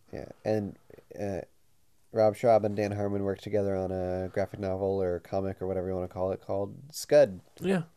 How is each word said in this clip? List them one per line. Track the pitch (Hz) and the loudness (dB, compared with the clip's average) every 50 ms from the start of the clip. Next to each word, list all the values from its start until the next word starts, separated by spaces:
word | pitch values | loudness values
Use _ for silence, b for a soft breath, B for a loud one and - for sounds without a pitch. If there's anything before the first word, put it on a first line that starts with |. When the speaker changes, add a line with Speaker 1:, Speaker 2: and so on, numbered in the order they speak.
| _ - | _ -14
Speaker 1:
Yeah, | - - - - - _ - | -12 -12 -12 -12 -12 _ -2
and, | 107 107 107 101 95 - - _ - - - - - - | 0 0 0 0 -2 -8 -12 _ -20 -20 -20 -20 -16 -10
uh, | - 104 101 98 85 - - _ _ _ _ _ _ _ _ _ _ _ - | -8 -6 -4 -4 -6 -8 -10 _ _ _ _ _ _ _ _ _ _ _ -4
Rob | - 110 107 107 101 | 2 4 4 4 4
Schraub | - - 120 113 107 104 | 4 4 6 6 6 6
and | 104 101 | 2 0
Dan | 101 107 101 | 0 -2 -2
Harmon | 101 104 101 101 101 101 98 | 0 -2 -2 -2 0 0 0
worked | 98 98 95 - | 0 -2 -2 -4
together | 104 104 104 98 98 98 | -2 0 0 2 2 0
on | 95 92 92 | 0 -2 -2
a | 92 92 92 92 90 92 92 92 | -2 -2 -2 -2 -2 -4 -4 -4
graphic | - 101 95 - - 101 | -2 -2 -2 -2 -4 -6
novel | 101 95 92 95 101 98 98 98 | -4 -4 -2 0 0 0 0 0
or | 95 90 87 85 | 0 0 -2 -4
comic | - - - 98 98 95 95 - | -4 -4 -4 -2 -2 -2 -4 -4
or | 92 | -4
whatever | 92 95 92 90 | -4 -2 -2 -2
you | 95 92 | -2 -4
wanna | 90 90 | -4 -4
call | 90 - 92 92 95 | -6 -4 -4 -2 -2
it | 95 - | -2 -4
called | - - 98 98 101 101 107 - - 139 | -6 -6 -4 -4 -4 -6 -8 -14 -18 -16
Scud. | - - - - 147 147 139 107 95 87 - _ _ - | -14 -10 -2 4 6 6 6 6 2 -8 -14 _ _ -6
Speaker 2:
Yeah. | 165 180 190 175 160 - _ | -2 0 0 0 -2 -6 _